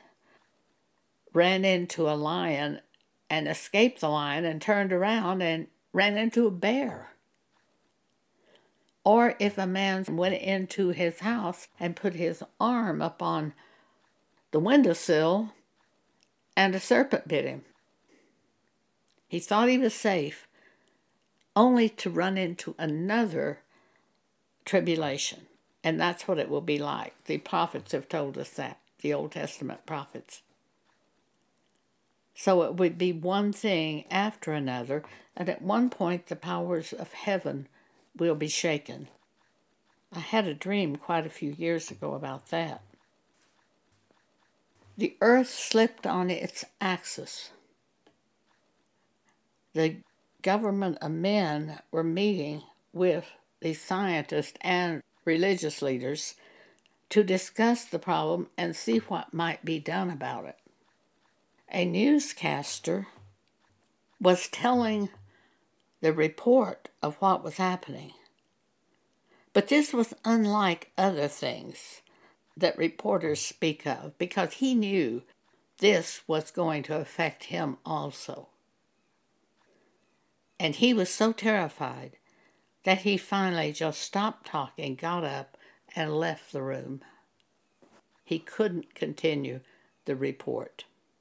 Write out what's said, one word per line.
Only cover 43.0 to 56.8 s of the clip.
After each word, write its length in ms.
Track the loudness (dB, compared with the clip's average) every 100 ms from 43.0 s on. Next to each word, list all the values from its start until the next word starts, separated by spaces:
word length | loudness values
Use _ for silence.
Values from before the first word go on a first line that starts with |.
| _ _ _ _ _ _ _ _ _ _ _ _ _ _ _ _ _ _ _ -2
The 180 | -2 4
earth 280 | 6 6 4
slipped 600 | -4 2 4 4 2 -2
on 200 | 0 0
its 360 | -2 -6 -8 -12 _
axis. 680 | -2 -2 -6 -12 -12 -14 -16 -20 _ _ _ _ _ _ _ _ _ _ _ _ _ _ _ _ _ _ _ _ _
The 240 | 0 0 0 -14 _ _ _
government 560 | 0 2 0 0 -2 -4
of 120 | -6
men 640 | -2 0 2 0 -2 -6 -12 _
were 100 | -2
meeting 600 | -2 0 0 0 -4 -8 -12 _ _
with 340 | 0 2 0 -4 -20 _ _
the 140 | -6
scientists 840 | -6 -4 -2 0 0 0 -4 -4 -6
and 440 | -2 0 0 -4 -8 _
religious 560 | 0 2 4 2 -2 -2
leaders 540 | -2 -2 -4 -6 -8 -10 -20 -20 -20 _